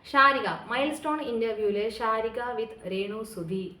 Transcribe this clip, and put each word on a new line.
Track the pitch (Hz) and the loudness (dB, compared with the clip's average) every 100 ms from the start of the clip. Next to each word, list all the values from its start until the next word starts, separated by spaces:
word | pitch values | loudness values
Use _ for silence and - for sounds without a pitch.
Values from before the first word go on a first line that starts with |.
| - | 4
ഷാരിക, | 277 277 269 196 160 - | 8 8 6 -2 -4 -4
മൈൽസ്റ്റോൺ | 240 294 294 311 302 | -2 0 -2 -2 -2
ഇന്റർവ്യൂവിലെ | 240 233 226 214 208 202 220 | -2 -2 -2 0 0 0 -2
ഷാരിക | 220 226 220 226 226 240 220 | -2 0 0 0 -4 -4 -4
with | 220 - 180 | -4 -6 -6
രേണു | 190 196 214 | -4 -4 -6
സുധി | 214 185 165 190 180 - | -8 -8 -4 -4 -6 -12